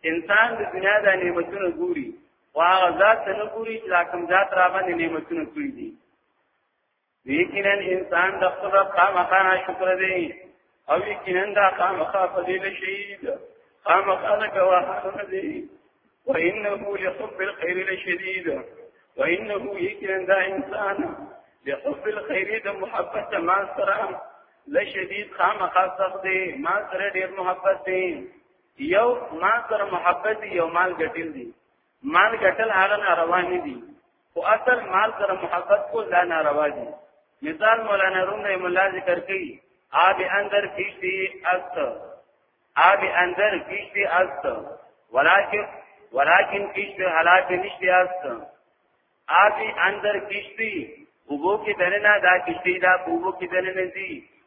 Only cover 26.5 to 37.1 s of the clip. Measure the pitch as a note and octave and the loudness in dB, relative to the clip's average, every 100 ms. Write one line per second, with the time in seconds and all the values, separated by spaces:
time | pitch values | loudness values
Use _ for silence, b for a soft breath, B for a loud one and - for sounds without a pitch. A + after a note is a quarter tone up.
26.5 | C3+ D#3 G3 G#3 F#3 G3+ F#3 F#3 G3 F#3 | -4 -2 -2 -2 -4 -4 -4 -4 -4 -2
27.5 | F#3 F#3 F#3+ F#3+ F#3 F#3 D3 B2 - _ | 0 0 0 0 -2 -2 -4 -12 -20 _
28.5 | _ _ _ C#3 F#3 A#3+ A#3+ - D#3+ F3+ | _ _ _ 0 2 4 0 -4 -2 0
29.5 | A#3 A#3 A3 G3 F3+ E3+ F3+ G#3+ G#3+ G#3+ | 0 0 -4 -2 -2 0 0 0 -4 -4
30.5 | F#3 E3 E3+ F#3 E3 D#3+ D#3+ E3 C#3 A#2 | -2 0 2 0 0 -4 -4 -10 -10 -14
31.5 | - _ _ _ _ C3+ E3+ G#3 A3+ G3 | -18 _ _ _ _ 0 4 4 4 0
32.5 | - A3+ G3 F#3+ G#3 G3+ E3+ E3 F3+ F3 | 2 0 2 2 2 2 2 2 2 0
33.5 | F3+ D#3 B2 A2+ - _ _ _ E3+ E3+ | -2 -4 -10 -16 -20 _ _ _ -6 2
34.5 | A3 - B3 F#3+ F#3+ G#3+ A3 G3+ F#3+ - | 2 4 0 2 0 0 0 -2 -2 -2
35.5 | F3 F#3+ G3+ - A3+ G3+ F3 F3 E3 D3+ | -4 2 2 2 -6 0 2 2 2 2
36.5 | D3 D3+ D3 A#2 - _ | 2 0 -2 -10 -14 _